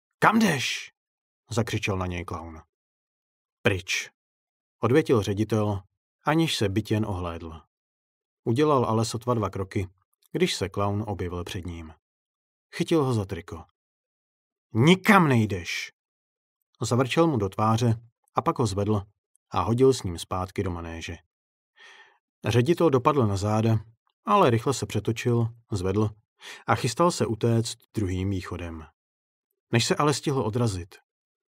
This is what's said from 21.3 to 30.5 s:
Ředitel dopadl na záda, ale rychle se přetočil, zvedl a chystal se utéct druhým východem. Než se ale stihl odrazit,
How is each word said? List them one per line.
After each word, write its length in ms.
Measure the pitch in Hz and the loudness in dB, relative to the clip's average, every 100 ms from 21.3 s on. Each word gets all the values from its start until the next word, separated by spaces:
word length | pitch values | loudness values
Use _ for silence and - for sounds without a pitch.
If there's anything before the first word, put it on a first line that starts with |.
| _ _ _ _ _ - - - _ _ _ - | _ _ _ _ _ -20 -20 -20 _ _ _ 0
Ředitel 440 | 113 123 170 165 | 2 2 2 4
dopadl 380 | 135 151 147 107 | 4 2 4 2
na 100 | 98 | 0
záda, 420 | 104 110 110 110 - _ _ _ - | 0 2 2 2 -2 _ _ _ 0
ale 240 | 208 160 | 4 6
rychle 240 | 113 143 | 4 0
se 120 | 131 - | -2 -4
přetočil, 640 | 107 110 117 123 120 117 - _ | -4 -4 -2 0 0 0 -4 _
zvedl 380 | 101 92 101 107 - _ _ - - - | -4 -2 0 0 -4 _ _ -20 -10 -2
a 80 | 110 | 0
chystal 360 | 123 - 175 | 0 2 2
se 140 | - 117 | 2 -2
utéct 520 | 110 117 113 113 - _ - | 0 2 2 0 -6 _ -6
druhým 340 | 95 92 95 | -4 -2 -2
východem. 560 | 95 - 87 85 80 80 _ _ _ _ _ _ _ _ | -4 -6 -8 -10 -12 -16 _ _ _ _ _ _ _ _
Než 140 | 120 - | 0 2
se 100 | 180 | 2
ale 180 | 147 | 0
stihl 280 | 135 - 135 | 0 -2 -2
odrazit, 540 | 110 | -2